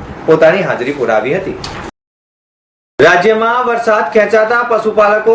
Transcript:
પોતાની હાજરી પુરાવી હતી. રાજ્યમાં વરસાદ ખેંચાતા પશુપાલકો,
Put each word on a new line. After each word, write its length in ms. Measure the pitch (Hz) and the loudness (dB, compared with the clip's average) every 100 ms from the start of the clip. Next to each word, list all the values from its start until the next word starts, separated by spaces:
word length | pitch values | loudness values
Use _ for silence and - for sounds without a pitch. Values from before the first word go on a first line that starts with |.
| - - - | -16 -8 0
પોતાની 360 | 156 160 190 | 4 4 2
હાજરી 300 | 156 113 123 | -2 -4 -4
પુરાવી 420 | 143 113 107 123 | -4 -2 0 0
હતી. 260 | 180 - - - - - - _ _ _ _ _ _ _ _ _ - | -4 -6 -10 -12 -14 -16 -18 _ _ _ _ _ _ _ _ _ 0
રાજ્યમાં 680 | 151 180 202 220 226 247 240 | 2 4 2 0 0 -2 -2
વરસાદ 440 | 233 226 214 226 | -2 0 0 0
ખેંચાતા 500 | 220 202 220 214 240 | 0 2 2 2 0
પશુપાલકો, 680 | 233 220 214 208 202 214 220 | 0 -2 0 2 2 2 2